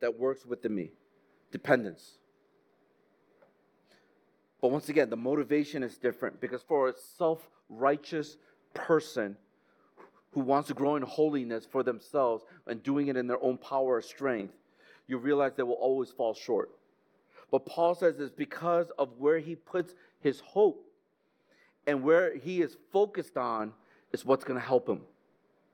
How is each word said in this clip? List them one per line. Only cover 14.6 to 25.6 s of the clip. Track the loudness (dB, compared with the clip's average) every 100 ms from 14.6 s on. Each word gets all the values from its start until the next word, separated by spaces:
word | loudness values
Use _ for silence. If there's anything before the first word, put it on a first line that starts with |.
| _ _ -20 -20 -8
you | -4
realize | 0 2 2 0
they |
will | -2 0
always | 0 0 -2
fall | -2 -2
short. | -2 -2 0 -2 -8 _ _ _ _ _ -20 -2
But | -2 -2
Paul | 0 2 4
says | 2 2
it's | -4
because | -6 -8 -4 0 2 0 -2
of | -4 0
where | 2 2
he | 0 -10
puts | -6 -4 -4 -10 _ _
his | -2 -2
hope | -2 4 4 2 -8 _ _ _ _ _ _ _ _ _ -2
and | 0
where | 4 4 4 -2
he | -4 -2
is | -2 -4 _
focused | 0 2 0 -6 -4
on | -4 -2 -6 -10 _ _ _
is | -6 0
what's | 0
gonna | 0 -6
help | 2 2 2
him. | -2 -6 _ _ _ _ _